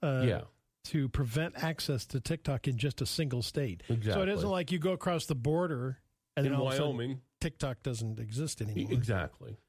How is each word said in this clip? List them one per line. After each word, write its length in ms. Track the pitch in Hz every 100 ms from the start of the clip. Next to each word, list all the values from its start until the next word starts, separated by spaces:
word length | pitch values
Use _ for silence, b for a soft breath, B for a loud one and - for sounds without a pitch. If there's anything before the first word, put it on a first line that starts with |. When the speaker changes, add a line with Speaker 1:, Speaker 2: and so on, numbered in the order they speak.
Speaker 1:
uh, 220 | 151 131 123
Speaker 2:
Yeah. 160 | 85 - _ _ _ -
Speaker 1:
to 240 | 156 131
prevent 540 | - 127 123 165 -
access 440 | 160 160 - 131 -
to 120 | 135
TikTok 480 | - 165 - 131 -
in 120 | 120
just 220 | 135 -
a 40 | 127
single 380 | - 151 123
state. 400 | 110 - 135 85 -
So 60 |
it 40 | 120
Speaker 2:
Exactly. 340 | 104 101 190
Speaker 1:
isn't 180 | 202 202
like 220 | 185 160
you 80 | 180
go 140 | 180
across 340 | 185 180 170 -
the 80 | 135
border 640 | 123 165 175 131 127 131 _ _ _ -
and 120 | 139
Speaker 2:
In 60 |
Speaker 1:
then 60 | 135
all 100 | 131
of 40 |
a 40 | 135
sudden 200 | 147 120
Speaker 2:
Wyoming. 240 | 123 131 - -
Speaker 1:
TikTok 440 | 160 - 139 123
doesn't 360 | 135 117 113 110
exist 420 | 110 117 156 -
Speaker 2:
E-, 40 | 107
Speaker 1:
anymore. 280 | 104 -
Speaker 2:
exactly. 680 | 123 110 98 76 - - 104